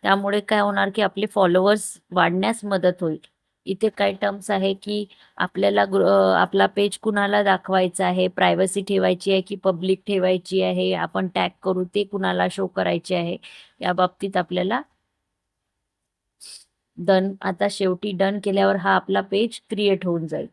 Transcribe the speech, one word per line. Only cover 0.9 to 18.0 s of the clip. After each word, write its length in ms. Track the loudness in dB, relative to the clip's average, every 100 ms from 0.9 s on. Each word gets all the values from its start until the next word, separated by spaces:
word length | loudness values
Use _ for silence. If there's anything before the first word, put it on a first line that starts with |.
की 80 | 0
आपले 240 | -2 -2 -4
फॉलोअर्स 720 | 2 4 4 4 2 -2 -14 _
वाढण्यास 540 | 2 2 2 -2 -2
मदत 280 | -4 0 0 0
होईल. 180 | -6 -6 _ _ _ _
इथे 240 | -10 -4 -4
काय 240 | 0 -2
टर्म्स 380 | 0 -4 -4 -4
आहे 240 | -2 0
की 300 | -4 -6 -6 -6 _ _ -6
आपल्याला 480 | -6 0 2 2
ग्रु-, 220 | 2 2 4
अ, 300 | 6 6 4
आपला 300 | 2 4 2
पेज 320 | 2 -2 -2
कुणाला 440 | -2 -2 0 2
दाखवायचा 640 | 2 0 0 0 0 0 0
आहे, 220 | 0 -2
प्रायव्हसी 540 | 2 2 2 0 -2
ठेवायची 500 | -2 0 2 0 0
आहे 80 | 0
की 160 | 0 -4
पब्लिक 440 | -2 -2 -2 -2 -2
ठेवायची 560 | 0 0 0 -2 -2
आहे, 300 | 0 0 -2
आपण 360 | -2 -4 -4 -4
टॅग 220 | -2 -4 _
करू 220 | -4 -4
ते 200 | -2 -4
कुणाला 420 | -4 -4 -2 0 -2
शो 160 | -2 -6
करायचे 480 | -2 -2 -2 -2
आहे, 220 | -4 -4 -8 -14 -20 -20 _
या 120 | -4
बाबतीत 440 | 0 -2 _ -4 -4
आपल्याला 460 | -2 -4 -2 -4 -6 _ _ _ _ _ _ _ _ _ _ _ _ _ _ _ -20 -20 _ _ _ -6
डन. 360 | 2 2 2 -4
आता 260 | -6 -2 -4
शेवटी 420 | 0 -2 -2